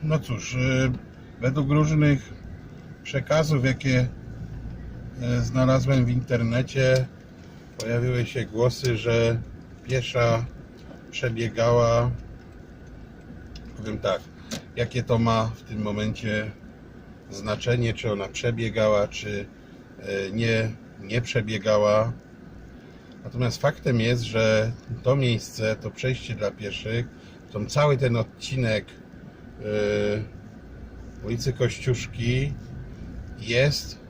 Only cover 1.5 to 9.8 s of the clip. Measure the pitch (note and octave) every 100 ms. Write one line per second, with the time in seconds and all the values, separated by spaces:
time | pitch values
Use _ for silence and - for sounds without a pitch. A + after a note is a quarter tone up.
1.5 | C3+ C#3 D3 D3+ D#3 D3+ C#3 - - -
2.5 | - - - - - - C#3 B2+ D3+ D#3
3.5 | D3 C3 B2+ C3+ B2+ B2 - - - -
4.5 | - - - - - - - A#2+ B2 A#2
5.5 | B2+ B2+ C3 B2+ C3+ B2 B2 B2 A#2+ A#2
6.5 | A#2+ C3 C3+ C3 C3 B2+ - - - -
7.5 | - - - A2+ A#2+ B2 B2 A#2 G#2+ G#2
8.5 | A2 B2 A#2+ B2+ A2+ A2+ A#2 A#2 A#2 A2+
9.5 | - - -